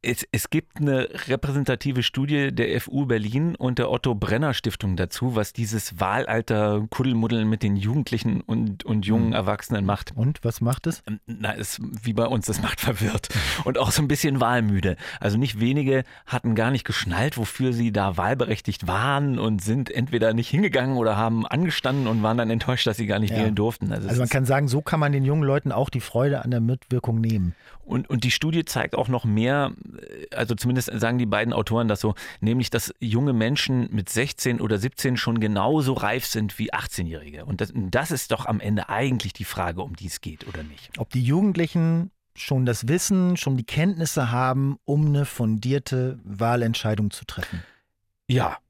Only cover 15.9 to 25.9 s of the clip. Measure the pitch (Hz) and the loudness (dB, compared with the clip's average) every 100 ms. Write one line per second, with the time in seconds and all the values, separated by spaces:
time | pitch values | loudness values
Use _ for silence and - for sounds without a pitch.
15.9 | 135 127 - - 127 120 110 113 131 - | 2 0 -12 -6 -4 0 2 2 0 -2
16.9 | - - 87 135 127 107 - 131 117 117 | -4 -2 0 0 0 -4 0 0 2 2
17.9 | 104 98 90 92 131 123 110 - 101 90 | 2 0 0 0 0 0 0 -2 -4 -2
18.9 | 92 127 143 143 123 110 107 98 123 123 | 0 2 2 2 0 0 0 0 0 0
19.9 | - 127 120 113 113 117 147 202 135 127 | -2 0 2 2 2 2 2 2 2 2
20.9 | 131 110 104 113 113 - 143 175 - 131 | 2 2 2 2 0 0 0 0 0 0
21.9 | 139 123 113 107 117 113 117 - 127 - | 0 2 2 4 2 2 0 0 2 0
22.9 | 107 107 101 107 110 110 104 110 117 - | 0 0 2 2 2 2 2 0 0 -4
23.9 | 107 98 123 123 139 131 135 143 131 - | -2 0 0 2 2 2 2 2 0 0
24.9 | 160 147 139 135 151 143 143 143 110 135 | 0 2 2 2 2 4 2 2 0 0